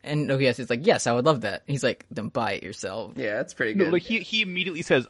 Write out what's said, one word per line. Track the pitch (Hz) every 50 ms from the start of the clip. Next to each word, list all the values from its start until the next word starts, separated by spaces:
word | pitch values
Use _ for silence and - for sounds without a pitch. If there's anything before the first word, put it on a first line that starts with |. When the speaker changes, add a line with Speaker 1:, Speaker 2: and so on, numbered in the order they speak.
| -
Speaker 1:
And | 139 147 151 147 123
Okuyasu's | 135 135 139 127 117 - 123 -
like, | 120 120 151
"Yes, | 220 196 - - 127
I | 117
would | 120 123
love | 156 156 127
that." | 113 104 95 - -
He's | - 139 135 135
like, | 123 107 - - - -
"Then | - 107 113
buy | - 123 113 107 101
it | - -
yourself." | 90 107 - - 95 95 113 107 107 -
Speaker 2:
Yeah, | 131 127 107 104
that's | 113 143 - -
pretty | - 131 110 107
Speaker 3:
No, | 196 180
Speaker 2:
good. | 160 175
Speaker 3:
like, | 175 -
he, | - 220 185
he | 180 - - 220
immediately | 214 185 180 180 185 190 170 156 170
says, | - 170 135 120 -